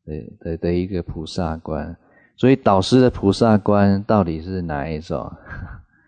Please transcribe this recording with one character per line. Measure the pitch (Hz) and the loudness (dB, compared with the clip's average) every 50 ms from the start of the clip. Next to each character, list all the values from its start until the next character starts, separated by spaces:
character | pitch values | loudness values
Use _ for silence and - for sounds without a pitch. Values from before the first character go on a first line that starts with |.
| _ | _
的， | 76 76 78 53 - - _ | -12 -12 -12 -12 -14 -20 _
的， | - 87 82 | -10 -10 -8
的 | 82 - 87 87 | -6 -4 -2 -2
一 | 90 90 | -2 -2
个 | 92 104 87 85 | -4 -6 -8 -8
菩 | - - 85 78 | -8 -10 -12 -12
萨 | 76 - - 92 80 80 80 | -10 -6 -6 -4 -4 -6 -8
观。 | - - 80 73 76 82 82 - _ _ _ _ _ _ _ | -8 -8 -8 -6 -8 -10 -12 -16 _ _ _ _ _ _ _
所 | _ - 127 | _ 4 4
以 | 135 | 4
导 | - - 110 101 95 | 4 4 4 4 4
师 | 92 - - 127 | 4 4 4 4
的 | 127 123 | 4 4
菩 | - - - 98 95 | 2 2 0 0 2
萨 | - 120 113 107 104 | 4 4 4 4 4
观 | 101 - 104 101 101 101 98 98 101 | 4 2 2 4 4 4 2 0 0
到 | - 113 104 95 | 2 2 2 2
底 | 82 80 80 | 2 -2 -6
是 | 80 92 95 92 87 | -8 -8 -8 -6 -6
哪 | 82 76 71 69 80 | -4 -6 -6 -4 -6
一 | 80 76 | -6 -8
种？ | 78 - 82 67 | -6 -6 -6 -6
<laughs> | - - - - - - - - - - - - - _ _ _ _ | -6 -8 -14 -18 -18 -18 -16 -14 -14 -14 -16 -18 -20 _ _ _ _